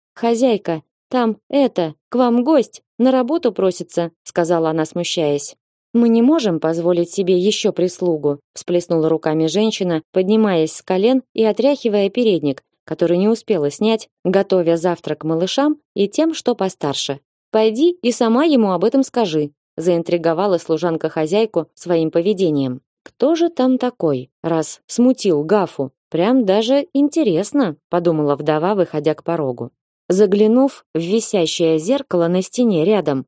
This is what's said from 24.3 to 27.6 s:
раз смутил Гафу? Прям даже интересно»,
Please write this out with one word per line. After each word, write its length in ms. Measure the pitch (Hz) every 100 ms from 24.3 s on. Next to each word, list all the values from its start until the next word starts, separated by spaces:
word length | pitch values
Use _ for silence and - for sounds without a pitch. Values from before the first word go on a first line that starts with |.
| _
раз 380 | 165 160 151 - -
смутил 580 | - 247 254 202 147
Гафу? 480 | 156 208 170 - 131 _ _
Прям 340 | 156 196 262
даже 420 | 196 202 226 277 -
интересно», 840 | 277 294 330 247 160 208 285